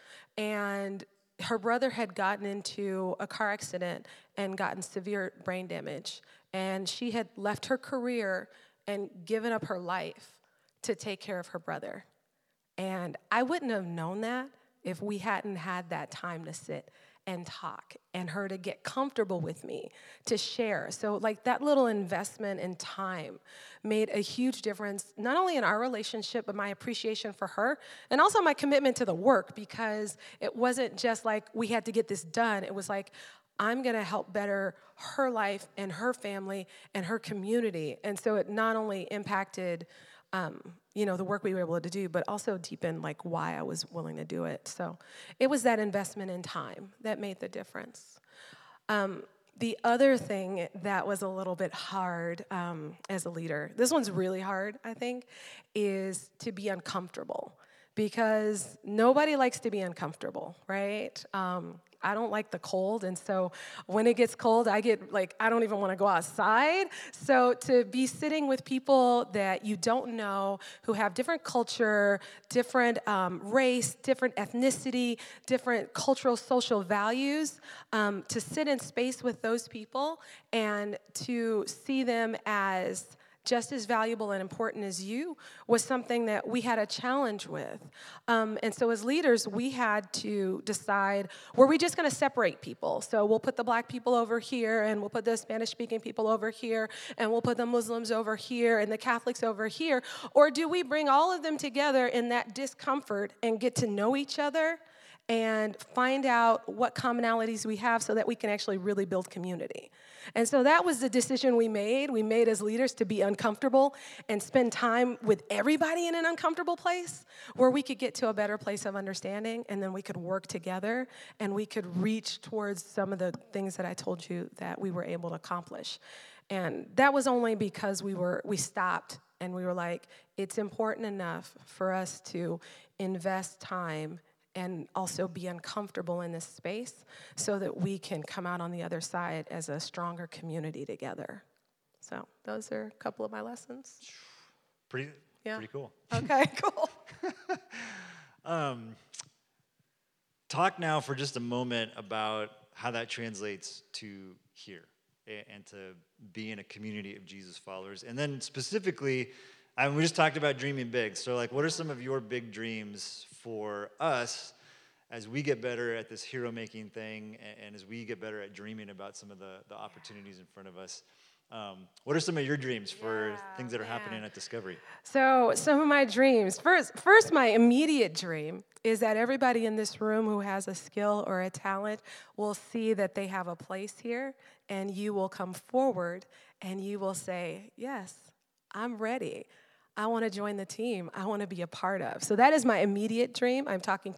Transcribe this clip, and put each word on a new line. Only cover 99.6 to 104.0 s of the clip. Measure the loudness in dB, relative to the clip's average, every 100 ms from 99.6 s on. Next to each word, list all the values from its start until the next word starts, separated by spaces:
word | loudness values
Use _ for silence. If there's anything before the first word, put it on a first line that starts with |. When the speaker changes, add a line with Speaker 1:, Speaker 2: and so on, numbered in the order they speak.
| -4
Speaker 1:
here, | -2 2 2 0 -10 4 8
or | 8
do | 8 0
we | 0
bring | 2 2 6
all | 6 6
of | 2
them | 0 -2
together | -2 2 4 4 4
in | 2 2
that | 0 -2
discomfort | -6 -8 -4 0 0 0 -4 -4 -2
and | 0 2
get | 0 0
to | 0
know | 2